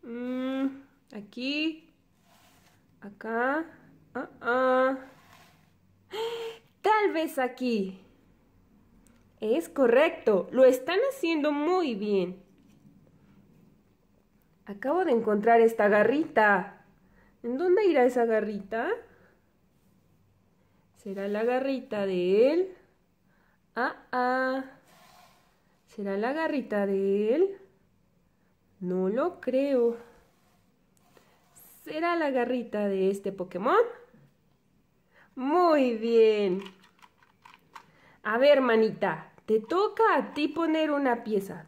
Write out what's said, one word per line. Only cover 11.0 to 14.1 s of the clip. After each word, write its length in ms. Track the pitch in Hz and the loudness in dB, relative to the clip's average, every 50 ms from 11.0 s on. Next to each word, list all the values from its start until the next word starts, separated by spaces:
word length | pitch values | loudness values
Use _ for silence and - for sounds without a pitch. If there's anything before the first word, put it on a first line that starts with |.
| 494 554 | 0 -2
haciendo 400 | 523 - - 330 330 311 277 302 | -2 -4 -2 -2 -2 0 0 -2
muy 440 | 294 285 294 320 359 370 349 277 233 | -2 0 -2 0 0 0 0 -2 -4
bien. 480 | 196 208 208 202 196 180 180 185 - - _ _ _ _ _ _ _ _ - _ - _ _ _ _ _ _ _ _ _ _ _ _ _ _ _ _ _ _ _ _ _ _ | -4 -4 0 0 0 0 -2 -8 -14 -20 _ _ _ _ _ _ _ _ -20 _ -20 _ _ _ _ _ _ _ _ _ _ _ _ _ _ _ _ _ _ _ _ _ _